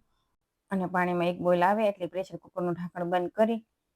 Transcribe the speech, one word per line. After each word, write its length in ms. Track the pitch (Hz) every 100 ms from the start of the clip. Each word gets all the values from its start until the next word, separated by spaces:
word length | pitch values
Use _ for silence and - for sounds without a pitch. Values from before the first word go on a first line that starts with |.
| - _ _ _ _ _ _
અને 140 | 196 180
પાણીમાં 420 | 180 180 175 170
એક 60 | 180
બોઇલ 220 | 175 180
આવે 200 | 175 208
એટલે 220 | 214 196 175
પ્રેશર 300 | 175 185 170
કુકરનું 360 | - 185 180
ઢાંકણ 360 | 175 175 180 175
બંધ 220 | 180 180
કરી 280 | - 220 226 - _ _